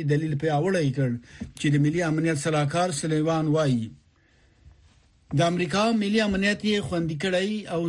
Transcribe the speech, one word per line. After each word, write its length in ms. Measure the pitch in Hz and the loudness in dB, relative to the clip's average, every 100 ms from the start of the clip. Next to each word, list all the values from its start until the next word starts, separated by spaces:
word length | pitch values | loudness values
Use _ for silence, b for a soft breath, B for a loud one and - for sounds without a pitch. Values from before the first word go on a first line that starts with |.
دلیل 300 | 147 147 160 147 | 2 0 0 -2
پیاوړی 540 | 160 147 180 185 143 127 | 0 0 2 0 0 0
کړ 140 | 127 120 B B B - | -2 -2 B B B -4
چې 80 | 151 | 2
د 60 | 143 147 | 4 2
ملي 160 | 170 | 2
امنیت 340 | 165 156 165 147 | 0 0 0 0
سلاکار 520 | 165 151 147 170 180 | 0 0 0 0 0
سلیوان 540 | 143 160 156 156 160 156 | -2 -2 0 2 0 2
وایي، 360 | 156 147 120 110 - _ _ b b b b b b b b b _ - 139 | 2 2 0 -2 -12 _ _ b b b b b b b b b _ -4 0
د 40 | 170 | 0
امریکا 320 | 175 175 196 226 226 | 0 -2 0 2 2
ملي 200 | 202 220 | 2 2
امنیت 380 | 208 190 196 202 208 | 2 0 0 0 0
یې 220 | 208 - | -2 -2
خوندي 280 | 175 165 151 | -2 -2 -2
کړی 300 | 190 180 196 214 185 | -2 0 -2 -4 -6
او 60 | 170 | -4